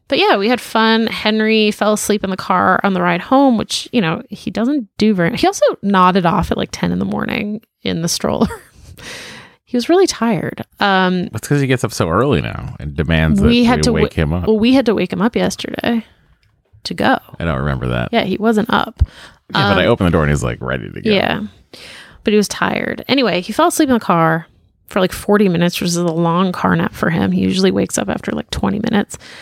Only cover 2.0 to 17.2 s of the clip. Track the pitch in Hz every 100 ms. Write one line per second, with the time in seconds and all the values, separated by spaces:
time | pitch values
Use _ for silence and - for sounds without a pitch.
2 | - 208 190 190 - 185 196 185 202 185
3 | 175 175 - 269 277 220 - - - 240
4 | 165 185 - 202 - 196 233 294 214 -
5 | 214 190 170 - 349 403 508 349 196 196
6 | 180 185 170 165 165 - - - 175 180
7 | 196 208 - - 208 214 - _ - 175
8 | 170 - - - - 440 - - - -
9 | - - - - - _ _ 240 233 359
10 | 359 - 233 180 - - - _ 202 190
11 | 185 180 170 110 - 143 135 131 113 -
12 | 90 90 139 92 55 - - - 73 71
13 | 73 80 80 196 202 240 233 247 78 -
14 | 190 - 151 90 90 220 233 269 240 190
15 | 180 180 226 - 185 - - - - 233
16 | - _ _ _ _ _ _ - - 87
17 | 110 -